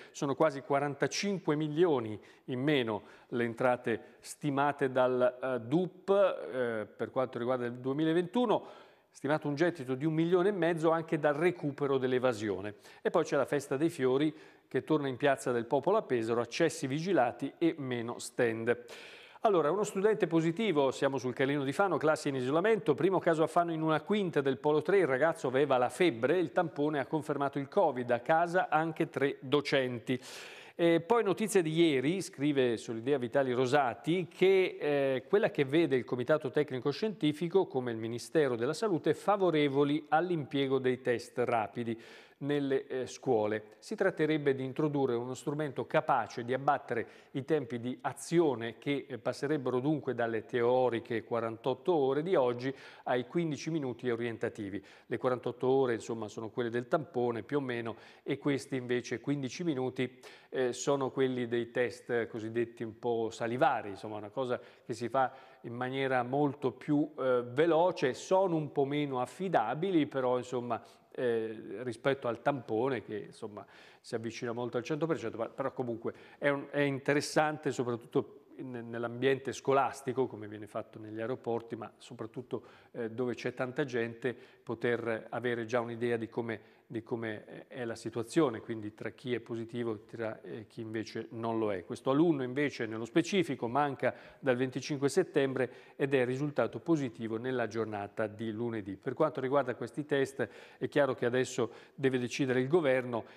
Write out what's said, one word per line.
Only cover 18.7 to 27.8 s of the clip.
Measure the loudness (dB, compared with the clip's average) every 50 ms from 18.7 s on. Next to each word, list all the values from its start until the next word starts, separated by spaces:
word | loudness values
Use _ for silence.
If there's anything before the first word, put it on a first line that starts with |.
| 0 0 -2 -12 -16 -18 -18 -18 -20 -20 -20 -20 -6 0
Allora, | 2 2 4 4 4 2
uno | 2 0 -2
studente | -2 -2 2 2 2 2 2 0
positivo, | 2 2 2 2 2 0 0 0 2 4 4 4 4
siamo | 2 2 0 0 0 0
sul | -2 -2 -2
Carlino | 0 0 0 0 0 -2
di | -2 0
Fano, | 2 2 2 2
classe | 2 2 2 2 2 0 -2
in | -2
isolamento, | -2 0 0 2 2 4 2 2 2 2 2 2
primo | 4 2 2 2 2
caso | 4 4 4 4 2
a |
Fano | 2 2 2 2 2
in | 0 -2 0
una | 2 0 0
quinta | 0 0 0 0 0 0 0 2
del | 2 2 0
Polo | 2 2 2 2 2
tre, | 4 4 4 4
il | 4
ragazzo | 4 4 4 2 2 2 0 0
aveva | 0 2 4 4 4 4
la | 4 4 2
febbre, | 2 2 2 2 2 2 2 2 2 2
il | 0 0
tampone | 0 0 0 0 0 -2 0 0 0 -2
ha | -2
confermato | -2 -2 -4 -2 -2 -2 -2 -2 -2 -2 -4
il | -6
covid, | -2 2 2